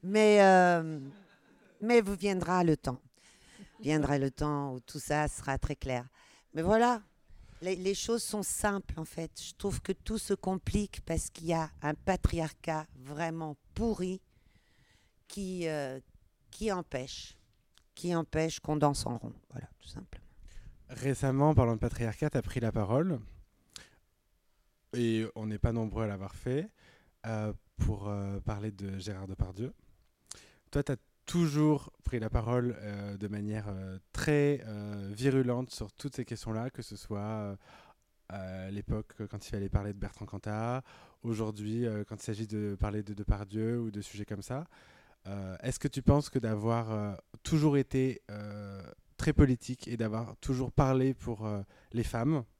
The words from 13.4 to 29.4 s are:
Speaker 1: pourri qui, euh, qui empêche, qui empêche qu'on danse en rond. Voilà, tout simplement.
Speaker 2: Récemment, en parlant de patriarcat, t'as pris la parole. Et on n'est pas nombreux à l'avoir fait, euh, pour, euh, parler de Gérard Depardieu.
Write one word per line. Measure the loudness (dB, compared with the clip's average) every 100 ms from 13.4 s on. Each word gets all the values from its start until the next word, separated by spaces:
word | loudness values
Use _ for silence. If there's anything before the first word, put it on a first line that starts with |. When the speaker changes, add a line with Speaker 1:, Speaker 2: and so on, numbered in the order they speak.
| -8 -10 _
Speaker 1:
pourri | -2 -2 0 -2 -4 _ _ _ _ _ _ _ _ _ _ _
qui, | -8 -6 -4 -2
euh, | -2 -4 -8 -14 -20 _ _ _
qui | -6 -2
empêche, | -2 -2 -6 -6 -12 -14 -20 _ _ _ _ _
qui | -6 0
empêche | 0 2 0 0 -2
qu'on | -4 2
danse | 4 2
en | -2 -4
rond. | -8 -14 _
Voilà, | -14 -14 -18
tout | -16
simplement. | -16 -14 -18 -18 -20 -18 -16 -16 -20 -18 -4
Speaker 2:
Récemment, | -2 0 2 4 6
en |
parlant | 6 4
de | 2
patriarcat, | -2 -2 -4 -2 -2
t'as | 0
pris | -2 -2
la | 0
parole. | 0 2 2 2 -2 -6 -18 -20 _ _ -20 -20 _ _ _ _ _ _ _ _ _ _
Et | -2 2 2 0
on | -4 -6
n'est | 0
pas | 0
nombreux | 2 -2 -2
à | -2
l'avoir | -4 -8
fait, | -8 -4 -4 -4 _ -20 -20 _ _ -6
euh, | -4 -4 -6 _ -2
pour, | 0 0 -4
euh, | -4 -4 -4
parler | -4 -4 -6
de | -6 -8 -6
Gérard | -8 -10 -10
Depardieu. | -4